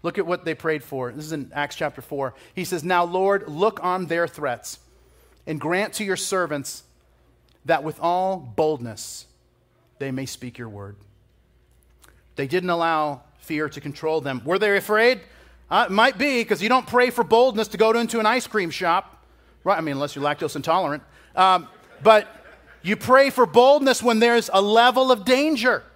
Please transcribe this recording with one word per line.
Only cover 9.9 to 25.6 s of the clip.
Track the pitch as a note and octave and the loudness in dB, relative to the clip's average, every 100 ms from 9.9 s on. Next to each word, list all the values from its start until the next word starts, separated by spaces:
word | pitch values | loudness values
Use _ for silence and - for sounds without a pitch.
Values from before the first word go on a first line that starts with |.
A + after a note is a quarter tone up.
| _ | _
they | C#3 | -8
may | C3 | -8
speak | C3+ - B2+ - | -8 -12 -16 -14
your | A#2 | -16
word." | G2+ G2+ G2+ _ _ _ _ _ _ _ _ _ _ _ _ _ - | -14 -16 -18 _ _ _ _ _ _ _ _ _ _ _ _ _ -10
They | C#3 | -4
didn't | F3+ F3+ | -2 -2
allow | E3+ E3 D#3+ D3+ C#3 _ _ | 0 0 0 -2 -6 _ _
fear | - D#3 D3+ | -8 -6 -4
to | - | -8
control | D3 C#3+ D#3+ D#3 | -12 -6 -4 -2
them. | C#3 C3 | -4 -8
Were | B2 F#3+ | -4 0
they | G#3 G3 | 2 0
afraid? | F#3+ G#3+ A#3 A#3 - - - _ _ | 0 2 2 0 -8 -20 -20 _ _
Uh, | F#3 A3 | 0 2
it | |
might | G3 B3 G3 | 4 2 2
be, | C#4+ B3+ | -2 0
'cause | A3+ F#3 | -2 -2
you | G#3 | 2
don't | B3+ A#3+ | 0 2
pray | A#3+ B3 | 2 2
for | - | 0
boldness | F#3 A3+ B3+ G#3+ G#3+ | 2 4 4 2 -4
to | F3+ | 2
go | A3 | 2
into | A3+ A3+ A#3 | 2 0 0
an | G#3+ | 2
ice | B3 - | 0 -2
cream | G#3+ E3+ | -4 -4
shop. | - F3+ F3 - _ _ _ _ _ | -4 0 0 -2 _ _ _ _ _
Right? | F3+ F#3 | -2 -2
I | |
mean, | D#3+ C3+ | -2 -4
unless | C#3+ C#3+ | -6 -2
you're | |
lactose | C#3+ D3 D#3 D3+ | -2 -2 -6 -6
intolerant. | D3 E3+ E3 D3 - _ _ - | 0 0 0 -6 -12 _ _ 2
Um, | F#3+ F3+ D#3 - _ - | 4 2 -2 -20 _ 0
but | E3+ G#3+ G#3 - - - _ - | 6 6 4 -18 -20 -20 _ -10
you | E3+ G#3+ | -4 -4
pray | - C4 C#4 | 4 4 4
for | C4 | 2
boldness | A3 F3+ B3+ D4 C4+ B3 | 4 6 6 6 4 2
when | A#3 A3+ | 0 2
there's | A#3 A#3 - | 4 2 2
a | F#3+ | 2
level | G3+ A3 A#3+ B3 C4 | 4 6 6 4 2
of | A#3+ F#3+ | 2 4
danger. | B3+ D4+ C#4 | 2 2 0